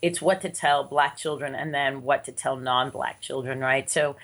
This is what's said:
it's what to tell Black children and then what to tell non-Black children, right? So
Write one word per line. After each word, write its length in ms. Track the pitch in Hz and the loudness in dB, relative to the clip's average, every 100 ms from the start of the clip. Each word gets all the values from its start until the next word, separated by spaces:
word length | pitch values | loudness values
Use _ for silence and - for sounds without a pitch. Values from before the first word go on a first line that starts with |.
it's 220 | 170 170 | -2 2
what 180 | 160 190 | 2 2
to 80 | 185 | 0
tell 360 | - 147 143 | 0 2 4
Black 340 | 143 143 147 - | 2 2 2 2
children 360 | 156 143 139 | -6 -4 -6
and 200 | 131 156 | -6 -4
then 280 | 143 135 139 | 0 0 0
what 220 | 127 135 | 0 0
to 80 | - | 0
tell 240 | - 131 131 | -6 -4 -2
non-Black 640 | 127 127 131 - - - | 0 2 2 -2 -6 -6
children, 400 | - 135 127 131 | -8 -6 -4 -2
right? 300 | 131 135 - | 2 2 2
So 260 | 156 147 139 | 0 0 -2